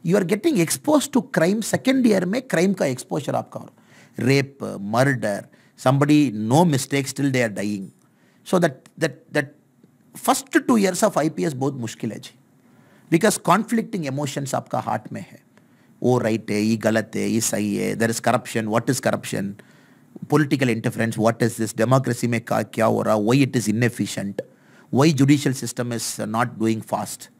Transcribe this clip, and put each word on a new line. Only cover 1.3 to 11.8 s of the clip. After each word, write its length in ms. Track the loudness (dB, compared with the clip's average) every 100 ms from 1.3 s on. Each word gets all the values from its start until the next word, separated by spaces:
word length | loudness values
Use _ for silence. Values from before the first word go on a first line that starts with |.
| 0
crime, 240 | 2 0 -2
second 340 | -2 0 2 4
year 120 | 2
में 160 | 0 -4 -2
crime 240 | 0 2 2
का 60 |
एक्सपोजर 500 | -2 -2 -6 -6 -2
आपका 240 | -4 -6 -14
हो। 100 | -16 _ _ -20 -16 -2 2
Rape, 340 | 2 0 -8 -10 -8 -2
murder, 480 | 2 2 2 -2 -6 -10 _ _ -2
somebody, 460 | 2 4 6 6 4 0 2
no 100 | 6
mistake, 440 | 6 2 0 -4 -4
still 240 | -2 0
they 120 | 0
are 100 | 0 -2
dying। 340 | -4 -4 -8 _ _ _ _ _
So 140 | -2 0
that, 300 | 0 -2 -20 -6
that, 220 | -6 -6 _
that 140 | -4 -4 _ _ _ _ _ _
first 360 | -4 0 0 0 0 2
two 100 | 2
years 260 | 2 2
of 140 | 0 2
I 120 | -2
P 160 | -2 -4
S 40 |
बहुत 260 | -2 -4
मुश्किल 320 | -4